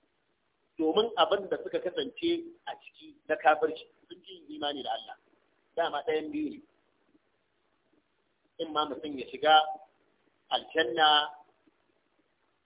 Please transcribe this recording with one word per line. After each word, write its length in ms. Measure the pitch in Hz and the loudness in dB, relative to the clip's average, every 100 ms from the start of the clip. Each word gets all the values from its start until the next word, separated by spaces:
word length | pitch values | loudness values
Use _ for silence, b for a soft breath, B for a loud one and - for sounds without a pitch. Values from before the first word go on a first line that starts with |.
| _ _ _ _ _ _ _ - | _ _ _ _ _ _ _ -2
domin 320 | 156 196 226 | 2 2 2
abin 360 | - 160 202 185 | 2 2 2 -2
da 80 | - | -6
suka 220 | 190 165 | -4 -4
kasance 640 | 180 165 - - 170 170 - - - | -4 -4 -8 -2 -2 -2 -4 -14 -14
a 100 | - | -14
ciki 400 | - - 311 - - | -16 -20 -20 -10 -4
na 80 | 156 | 2
kafirci, 500 | 156 151 156 - - _ - | 4 6 2 -2 -14 _ -20
sun 140 | - | -20
ji 200 | - 370 147 | -20 -20 -16
imani 340 | 151 147 143 | -8 -6 -6
da 80 | 117 | -6
Allah. 240 | 113 - - _ _ _ _ _ - | -8 -10 -20 _ _ _ _ _ -4
Dama 260 | 160 147 | -2 -2
ɗayan 280 | 156 156 156 | -2 -4 -4
biyu 180 | 147 151 | -6 -6
ne. 120 | - - _ _ _ _ _ _ _ _ _ _ _ _ _ _ _ _ _ _ - | -8 -18 _ _ _ _ _ _ _ _ _ _ _ _ _ _ _ _ _ _ -10
In 140 | 165 | -4
ma 120 | 151 151 | -2 -2
mutum 320 | 131 151 135 | -4 -8 -8
ya 100 | 117 | -10
shiga 340 | 131 151 156 156 - - _ _ _ _ _ - | 0 6 6 6 -4 -14 _ _ _ _ _ -6
aljanna, 760 | 127 120 160 160 160 156 151 151 - - _ _ _ _ _ _ _ _ _ _ _ | -6 -2 -2 0 4 6 6 2 -6 -20 _ _ _ _ _ _ _ _ _ _ _